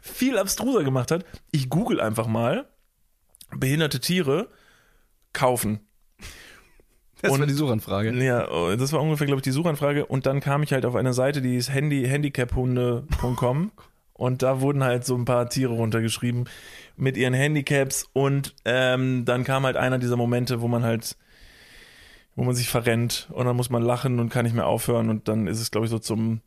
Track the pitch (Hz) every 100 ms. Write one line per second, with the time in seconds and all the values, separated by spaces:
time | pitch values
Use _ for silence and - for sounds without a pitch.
0 | - - 254 196 196 - 226 240 139 131
1 | 120 165 - - _ 147 127 156 233 -
2 | 107 107 113 110 117 196 285 _ _ _
3 | _ _ _ _ - - 131 147 151 135
4 | - 180 143 151 240 _ _ _ _ _
5 | _ _ _ - 127 123 107 107 _ _
6 | _ _ - - - - _ - _ _
7 | _ - - 135 147 139 147 110 - 98
8 | 110 123 131 120 - 80 85 110 135 151
9 | 156 151 143 135 131 131 170 143 143 143
10 | - 139 135 139 143 143 151 135 123 123
11 | 127 123 131 147 127 123 120 135 151 143
12 | 123 143 147 139 120 131 127 123 123 117
13 | 143 143 123 123 123 135 202 - - _
14 | _ - 127 127 131 135 139 143 131 123
15 | 123 123 120 123 120 - 131 117 113 113
16 | 113 - 120 120 123 - - - - -
17 | 135 113 123 127 143 151 143 143 139 -
18 | - 135 139 139 139 - 110 127 127 127
19 | 131 127 120 123 127 135 135 71 127 131
20 | 123 120 120 120 123 120 117 120 117 117
21 | - - _ - - - - - - -
22 | - - _ - 123 123 117 127 117 113
23 | 120 - - - 123 123 123 120 117 120
24 | 135 123 117 123 117 117 71 113 - 120
25 | 113 110 - 110 101 110 113 107 113 113
26 | - 110 113 113